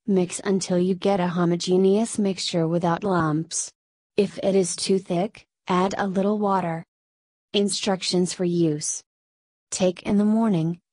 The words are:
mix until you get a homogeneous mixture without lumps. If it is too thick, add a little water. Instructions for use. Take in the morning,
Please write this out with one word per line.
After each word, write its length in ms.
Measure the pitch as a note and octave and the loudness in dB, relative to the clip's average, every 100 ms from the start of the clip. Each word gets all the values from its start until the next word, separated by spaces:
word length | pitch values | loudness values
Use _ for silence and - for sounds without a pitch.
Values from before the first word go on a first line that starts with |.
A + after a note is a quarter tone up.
| - | -2
mix 320 | F#3 F3+ - | 0 0 -4
until 340 | G3+ F#3+ - F3+ | -2 -2 0 0
you 160 | F3+ | 0
get 260 | F3+ G3 G3 | 0 0 0
a 80 | F3 | 0
homogeneous 920 | F3 F3 F3 F#3 F#3 F#3+ G3+ A#3 - | 0 0 0 2 4 4 4 0 -2
mixture 480 | G3 F3+ - F3 D#3+ | -2 -2 -4 -2 0
without 360 | E3+ E3+ E3+ | 0 0 -2
lumps. 680 | G3+ F3 D#3 D3+ D#3+ - - - _ _ _ - | 0 0 0 -2 -4 -8 -8 -14 _ _ _ -2
If 200 | G3 - | -2 -2
it 100 | G3 | 0
is 220 | G3 F3 - | 2 0 -2
too 240 | - F#3+ | 0 0
thick, 440 | F#3+ F3 G#3+ - - _ - | 0 -2 -2 -6 -20 _ -2
add 280 | F3+ G3 - | 0 0 0
a 80 | G3 | -2
little 320 | F#3+ G3 G#3+ | 0 0 0
water. 460 | G3+ F#3 F3 E3 - _ _ _ _ _ _ | 0 0 -2 -6 -10 _ _ _ _ _ _
Instructions 760 | G#3 G3+ - G#3 F#3 - F3+ F3+ | 0 0 0 -2 -2 0 0 0
for 140 | - F3+ | -2 0
use. 560 | F3 E3 D3+ - - - _ _ _ _ _ - | 2 2 0 -6 -8 -12 _ _ _ _ _ -10
Take 320 | - F#3 F3+ | -2 -2 -2
in 160 | - G3+ | -2 0
the 60 | G#3 | 2
morning, 520 | A3 A3+ E3+ D#3+ F3 _ | 2 2 0 -2 -4 _